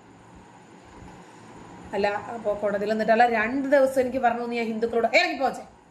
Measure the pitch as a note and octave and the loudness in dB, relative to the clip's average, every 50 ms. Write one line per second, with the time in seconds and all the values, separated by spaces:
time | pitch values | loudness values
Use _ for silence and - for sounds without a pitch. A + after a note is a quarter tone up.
0 | - - - - - - - - - - - - - - - - - - - - | -20 -20 -20 -20 -20 -20 -20 -20 -20 -20 -20 -20 -20 -20 -20 -20 -20 -20 -20 -20
1 | - - - - - - - - - - - - - - - - - - - G3+ | -20 -20 -20 -20 -20 -20 -20 -20 -20 -20 -20 -20 -20 -20 -20 -20 -14 -8 -4 0
2 | G3+ G3+ G3+ G#3 - - A#3 A3+ G#3+ G#3 G#3 G3+ A3 G3+ G3 G3 G#3 G#3 A3 G#3+ | 0 0 0 -2 -8 -8 -10 -6 -4 -4 -4 -2 -2 -2 -2 -2 -2 -2 -2 0
3 | G#3+ A3 A3 A3+ B3 A#3+ A#3 A3 G#3+ A3+ C4 C#4+ C4+ C4+ C#4+ C#4 C4 C4 C4+ C4+ | 2 4 6 6 6 4 4 2 0 0 -2 -4 -2 2 4 4 4 4 2 0
4 | B3+ B3 A#3+ C4 A#3 A#3 A#3 A#3+ A#3+ A#3+ A#3+ A#3 A#3 A3 A3+ A3 A#3 A3+ A3+ A#3 | 0 0 0 0 0 0 0 0 -4 -6 -4 -4 -4 -4 -4 -4 -4 -2 0 0
5 | A3+ A3+ - D#4+ F4+ E4+ D4+ B3+ C4+ A#3 - - - - - - - _ | 0 2 4 2 2 2 0 -2 -2 -2 -4 -4 -12 -18 -20 -20 -20 _